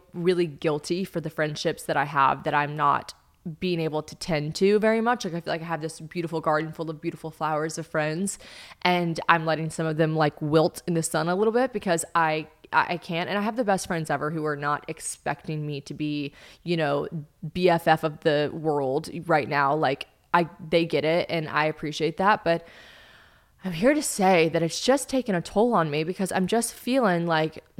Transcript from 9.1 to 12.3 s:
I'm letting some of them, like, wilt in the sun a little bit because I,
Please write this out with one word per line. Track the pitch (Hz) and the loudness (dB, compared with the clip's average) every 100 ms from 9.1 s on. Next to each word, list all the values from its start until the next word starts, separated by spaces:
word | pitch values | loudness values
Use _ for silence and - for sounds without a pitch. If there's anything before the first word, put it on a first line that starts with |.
| 160 - | 0 2
I'm | 170 160 | 4 2
letting | 151 160 | 0 -2
some | - 160 | -2 -2
of | 156 | 2
them, | 156 160 | 2 2
like, | 151 - | 2 0
wilt | 151 160 165 - - | 2 4 4 0 -4
in | 165 | -2
the | |
sun | 160 160 165 | 0 -2 0
a | 180 | 0
little | 220 | 2
bit | 226 254 | 2 0
because | 208 196 170 - | -2 0 0 0
I, | 170 160 | 0 2